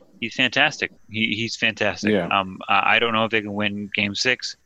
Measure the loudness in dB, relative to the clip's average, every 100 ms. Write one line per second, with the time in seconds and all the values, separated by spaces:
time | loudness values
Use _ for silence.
0 | -20 -10 -8 -2 0 2 0 0 -6 -8
1 | -10 -4 -2 -2 -4 -2 -2 0 -2 0
2 | 0 0 2 0 -2 -6 0 4 6 4
3 | 4 2 2 0 -2 -2 -2 -2 -4 -2
4 | -2 0 0 0 -4 -14